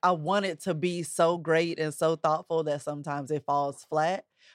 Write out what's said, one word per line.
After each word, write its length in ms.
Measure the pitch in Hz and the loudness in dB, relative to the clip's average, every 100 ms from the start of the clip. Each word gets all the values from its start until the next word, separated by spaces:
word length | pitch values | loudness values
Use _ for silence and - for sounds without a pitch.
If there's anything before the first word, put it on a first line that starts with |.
I 80 | 180 | 2
want 340 | 170 151 202 190 | 2 2 0 0
it 160 | 160 | -4
to 120 | 196 160 | -4 -2
be 260 | 180 175 | -2 -2
so 340 | 156 - 170 175 | -4 2 2 2
great 400 | 160 160 170 165 | 2 2 2 -2
and 120 | 156 | -4
so 220 | 143 160 165 | 0 0 2
thoughtful 480 | 160 156 - 165 156 | 0 0 0 -2 0
that 160 | 143 | -4
sometimes 480 | - 147 147 143 135 | -6 -8 -6 -6 -4
it 120 | 151 143 | -4 0
falls 380 | 143 143 135 - | 0 0 -6 -4
flat, 340 | 156 160 196 - _ - | 0 0 -2 -8 _ -20